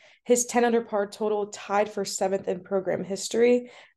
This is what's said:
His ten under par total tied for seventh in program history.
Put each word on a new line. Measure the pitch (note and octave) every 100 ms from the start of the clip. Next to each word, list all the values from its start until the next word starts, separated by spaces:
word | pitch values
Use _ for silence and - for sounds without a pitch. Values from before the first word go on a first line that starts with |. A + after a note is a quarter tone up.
| _ _
His | - A#3+
ten | - A#3+
under | A#3+ A3+
par | A#3 G#3 G3+
total | - G#3+ G#3 G3+
tied | - - G3+ G#3+
for | G#3
seventh | G3 - F#3+ G3 F#3+
in | F#3
program | F#3 G3 F#3 E3+
history. | F3+ G3 - A3+ A#3+ B3 B3 - -